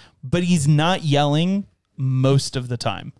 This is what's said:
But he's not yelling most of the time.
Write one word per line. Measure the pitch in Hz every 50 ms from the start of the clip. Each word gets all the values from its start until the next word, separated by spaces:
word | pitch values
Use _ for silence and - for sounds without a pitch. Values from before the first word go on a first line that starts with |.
| - - _ _
But | - 127 165 180 180
he's | 175 180 160 139
not | 151 151 147 156 175 190 - 165
yelling | 147 139 143 147 143 147 156 170 185 196 202 196 - _ _ _ _ _
most | - 131 131 131 131 131 135 139 139 - - -
of | 131 123 123
the | 123
time. | 117 - 117 95 85 - - -